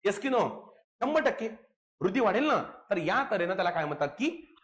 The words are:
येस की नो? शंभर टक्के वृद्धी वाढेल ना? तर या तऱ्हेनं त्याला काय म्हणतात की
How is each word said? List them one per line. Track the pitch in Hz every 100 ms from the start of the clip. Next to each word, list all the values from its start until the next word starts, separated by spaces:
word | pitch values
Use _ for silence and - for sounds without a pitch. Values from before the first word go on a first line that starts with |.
येस | 196 202
की | 269
नो? | 247 143 - - - _ _
शंभर | 262 311
टक्के | 294 - 226 - _ _ _ _
वृद्धी | 185 220
वाढेल | 220 196
ना? | 302 214 - - -
तर | 196
या | 156 226 277
तऱ्हेनं | 170 175
त्याला | 185 175
काय | 170
म्हणतात | 151 147 143
की | - 285 339 - -